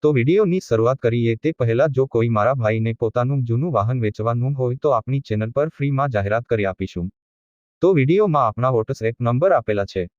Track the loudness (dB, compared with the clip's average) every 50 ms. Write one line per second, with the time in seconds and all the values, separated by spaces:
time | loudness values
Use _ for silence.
0 | 2 2 2 2 2 2 4 2 2 2 0 -2 -2 -2 0 0 2 0 0 0
1 | 0 0 0 2 0 0 -2 0 _ -4 -2 _ -2 0 2 2 0 0 2 0
2 | -2 0 2 0 0 2 2 2 2 2 2 2 0 0 0 0 -2 -2 -2 -2
3 | -4 -2 0 -2 -2 0 0 -2 -2 -2 -2 -2 -2 0 0 0 0 0 -2 -2
4 | -2 -4 -4 -2 -4 -2 -2 0 -2 -2 -2 -2 -2 -2 -4 -2 0 0 0 0
5 | 0 -2 -4 -4 -4 -4 -4 -2 -2 -2 -2 -2 -2 -2 -4 -4 -4 -2 0 0
6 | -2 0 0 -2 -2 0 -2 -2 -2 _ -2 0 0 -2 -2 _ -8 -8 -6 -6
7 | -8 -8 _ _ _ _ _ _ _ _ _ _ _ _ _ _ 2 2 4 4
8 | 2 2 2 2 2 2 2 2 2 0 0 0 -2 0 0 0 -2 -2 -6 -4
9 | -4 -4 -4 _ -2 -2 0 2 2 2 2 2 0 0 -2 -2 -2 -4 -4 -6
10 | -6 -6 _